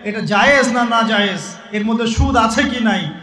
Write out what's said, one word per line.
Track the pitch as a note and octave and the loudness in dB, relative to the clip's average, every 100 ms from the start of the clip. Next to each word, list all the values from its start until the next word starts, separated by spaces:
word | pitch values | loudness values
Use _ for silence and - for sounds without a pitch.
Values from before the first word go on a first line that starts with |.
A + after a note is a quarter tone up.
এটা | G#3 G#3+ | -6 -6
জায়েজ | E3 G3+ B3+ C#4+ B3 | -2 2 4 4 2
না | A#3+ | 0
না | A#3+ A3+ | 0 0
জায়েজ? | A3 G#3+ G3+ F3 - - - | 2 2 0 -2 -10 -16 -8
এর | G#3 G#3+ | -4 -2
মধ্যে | A#3 A#3 | -2 -2
সুদ | - C#4+ B3+ | 0 2 2
আছে | A3+ A3+ | 2 0
কি | C#4+ B3 | -2 0
নাই? | A3 F#3+ D3+ - | 0 0 -4 -10